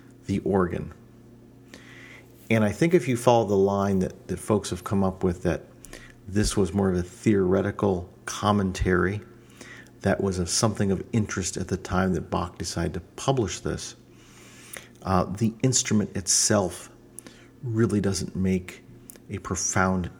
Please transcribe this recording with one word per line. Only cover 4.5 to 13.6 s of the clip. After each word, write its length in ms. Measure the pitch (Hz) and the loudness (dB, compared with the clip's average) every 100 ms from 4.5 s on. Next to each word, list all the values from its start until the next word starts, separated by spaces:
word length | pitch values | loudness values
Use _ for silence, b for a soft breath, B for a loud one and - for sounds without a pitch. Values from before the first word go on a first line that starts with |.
| 107 - | 0 -2
have 140 | 90 | -8
come 200 | - 98 | -2 0
up 200 | 95 90 | 0 0
with, 200 | 95 87 | -2 0
that 200 | 90 76 - - B B B B - | -2 -4 -6 -20 B B B B -6
this 280 | 101 101 107 | -2 0 0
was 160 | 90 | 0
more 160 | 101 95 | 2 0
of 60 | 90 | 0
a 60 | |
theoretical 1040 | 87 - 117 98 92 95 95 98 101 90 87 - - | -4 -2 2 2 4 2 0 0 0 0 -4 -14 -12
commentary 960 | - 101 104 95 92 92 90 90 104 - B B B B B B - | -2 0 2 0 0 2 2 2 -2 -10 B B B B B B -4
that 200 | 101 - | -2 0
was 160 | 98 92 | 0 -2
of 100 | 87 | -2
something 420 | - 113 101 101 | 0 0 2 0
of 120 | 90 - | 0 -2
interest 440 | 113 104 - 87 - | -2 -2 -4 -6 -6
at 120 | 90 | -4
the 80 | 90 | -6
time 360 | - 92 95 | -2 0 2
that 160 | 85 - | 0 -2
Bach 280 | 90 87 - | -4 -4 -6
decided 360 | 92 87 82 87 | -8 -4 -4 -4
to 40 | |
publish 640 | - - - 135 92 - | -10 -4 0 0 -2 -4